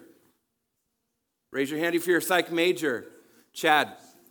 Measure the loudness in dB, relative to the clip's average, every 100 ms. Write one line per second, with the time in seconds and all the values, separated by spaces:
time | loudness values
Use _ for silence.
0 | -18 _ _ _ _ _ _ _ _ _
1 | _ _ _ _ _ -6 -4 -2 -2 0
2 | 2 0 2 0 0 0 0 0 -2 -4
3 | -8 -20 -20 _ _ -2 2 2 2 -6
4 | -20 -20 _